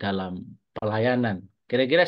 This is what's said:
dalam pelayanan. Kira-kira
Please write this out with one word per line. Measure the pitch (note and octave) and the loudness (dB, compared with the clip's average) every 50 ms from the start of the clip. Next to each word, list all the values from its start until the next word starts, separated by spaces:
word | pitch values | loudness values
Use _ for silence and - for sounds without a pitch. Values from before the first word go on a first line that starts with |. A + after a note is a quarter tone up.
dalam | - G2 G2 F#2+ F#2+ F#2 F#2 F2+ - - - - _ _ - | -4 -4 -2 -2 -4 -6 -8 -10 -12 -14 -18 -20 _ _ -10
pelayanan. | - A2 G#2+ G#2+ A2 A2+ B2 B2 B2 A#2+ A2 G2+ F2+ - - _ _ _ - | -6 -4 -2 0 2 2 2 2 2 0 0 -2 -4 -8 -16 _ _ _ -2
Kira-kira | B2 B2 C3 B2+ D#3 E3+ F3 | 0 0 2 4 4 4 4